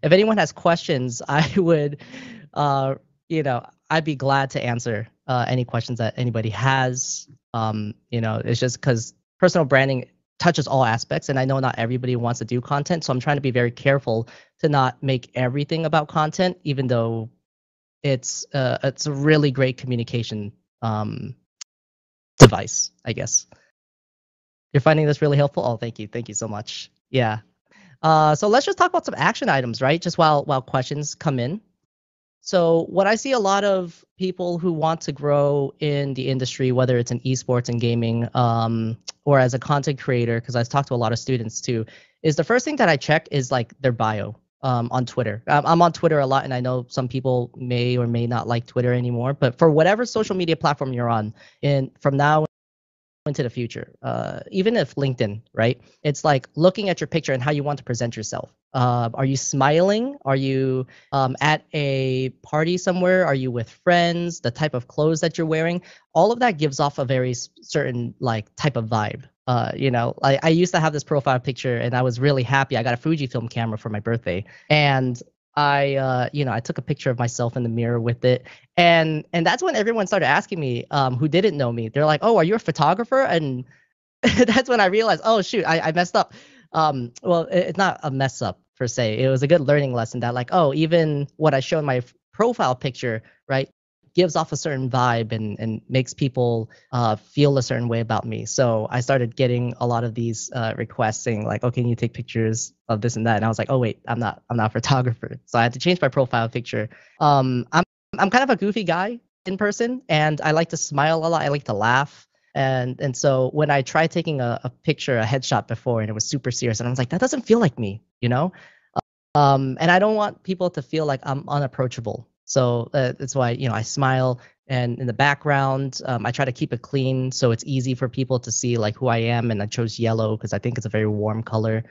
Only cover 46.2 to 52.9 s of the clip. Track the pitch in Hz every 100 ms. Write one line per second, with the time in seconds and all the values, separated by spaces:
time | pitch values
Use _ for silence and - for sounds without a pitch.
46.2 | 135 135 135 127 123 127 123 - 123 131
47.2 | 131 127 120 - 123 123 123 123 117 117
48.2 | 117 120 113 120 117 - 123 123 123 120
49.2 | 123 143 131 - 165 151 165 214 240 220
50.2 | 220 190 170 156 156 147 135 123 120 113
51.2 | 107 - - _ 143 139 135 - 143 139
52.2 | 143 156 156 - _ _ _